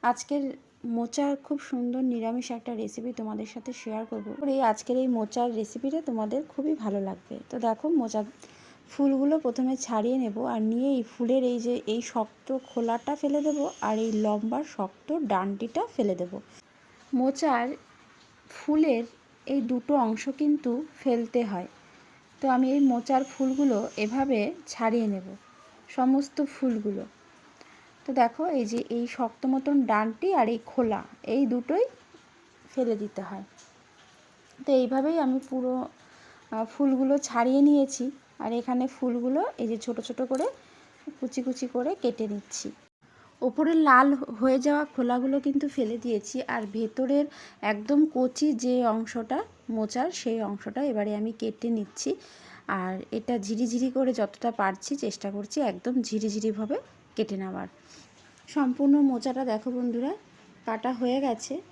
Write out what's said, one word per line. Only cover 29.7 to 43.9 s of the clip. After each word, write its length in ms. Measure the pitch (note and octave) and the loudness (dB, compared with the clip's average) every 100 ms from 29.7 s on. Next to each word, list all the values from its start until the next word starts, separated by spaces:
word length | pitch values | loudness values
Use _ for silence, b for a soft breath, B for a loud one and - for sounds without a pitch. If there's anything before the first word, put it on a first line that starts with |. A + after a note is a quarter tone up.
| C#4+ A#3 | 2 4
ডান্ডি 440 | G#3+ A3 A3 F#4 | 2 2 0 0
আর 140 | F4+ A3+ | 4 4
এই 100 | A#3 - | 0 -4
খোলা, 360 | - A#3 G#3 - - - | 0 0 0 -6 -14 -2
এই 140 | A#3 C4+ | 2 2
দুটোই 400 | B3 A#3+ E4 C5 - - - - - - - - | 0 0 0 0 -2 -20 -20 -20 -20 -20 -20 -12
ফেলে 300 | - A#3+ G#3+ | -2 0 0
দিতে 260 | G#3 - | -4 -8
হয়। 240 | F#3 G3 G3 - - - - _ - - - _ - - | -10 -12 -14 -20 -20 -20 -20 _ -20 -20 -20 _ -20 -12
তো 100 | C4+ | 2
এইভাবেই 460 | C4 B3 C4 C#4 E4 | 4 4 2 2 2
আমি 180 | C4+ C4 | 2 0
পুরো, 300 | C4 C4 B3+ B3+ B3 - B B B B B | -2 -4 -2 -2 -4 -12 B B B B B
আহ, 140 | A3 A3 | -6 -6
ফুলগুলো 480 | - C#4+ C4 C4 C#4 | 0 2 4 4 2
ছাড়িয়ে 440 | - A#3 A#3+ C4+ | 2 0 4 6
নিয়েছি। 440 | C#4+ D4 C#4 - B3+ C#4 _ _ | 8 6 4 0 -6 -6 _ _
আর 120 | A3 | -4
এখানে 300 | A#3 A#3+ B3 C4 | -4 -2 0 -2
ফুলগুলো 540 | - B3+ B3 A#3+ C#4 A4 - | -2 -2 0 0 0 0 -2
এই 100 | A#3 | -4
যে 100 | A3 | -4
ছোট 200 | A3+ A#3 | -4 -6
ছোট 180 | A#3 A#3+ C4 | -6 -4 -2
করে 160 | C4 G4 C5+ B B B - - | 0 -2 -4 B B B -18 -16
কুচি 280 | D4 B3+ - | -8 -6 -4
কুচি 240 | B3+ B3+ B3 | -4 -4 -4
করে 240 | A#3+ B3+ G4 | -2 -2 0
কেটে 300 | B3 - A3 | -2 -2 -4
নিচ্ছি। 420 | G#3 - - - - _ _ b b b b | -6 -8 -12 -12 -14 _ _ b b b b
ওপরে 300 | B3+ A#3+ D#4 E4 | -4 2 2 6
লাল 240 | D4+ | 8